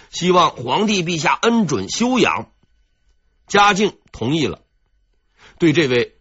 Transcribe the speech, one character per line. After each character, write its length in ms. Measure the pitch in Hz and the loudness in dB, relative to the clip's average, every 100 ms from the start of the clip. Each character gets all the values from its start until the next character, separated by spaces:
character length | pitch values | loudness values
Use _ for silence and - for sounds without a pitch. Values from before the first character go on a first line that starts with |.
| - | -16
希 200 | - 180 | -4 2
望 200 | 180 156 | 4 2
皇 340 | - 120 151 214 | -2 -2 0 0
帝 180 | 202 | -2
陛 140 | 165 165 | -4 -4
下 200 | 147 139 | -2 0
恩 240 | 226 233 185 | 0 0 0
准 240 | 107 95 | -2 -4
休 300 | - 240 254 | -4 -2 0
养。 320 | 92 85 110 _ _ _ _ _ _ _ _ _ - | 0 -2 -10 _ _ _ _ _ _ _ _ _ -2
嘉 260 | 202 202 | 2 4
靖 240 | 190 202 - _ | 2 -2 -4 _
同 240 | - 113 160 | -8 -4 -2
意 100 | 117 | -2
了， 180 | 78 _ _ _ _ _ _ _ _ - - | -6 _ _ _ _ _ _ _ _ -20 -2
对 120 | 165 | 0
这 160 | 147 139 | 2 0
位 300 | 123 113 _ | 0 -2 _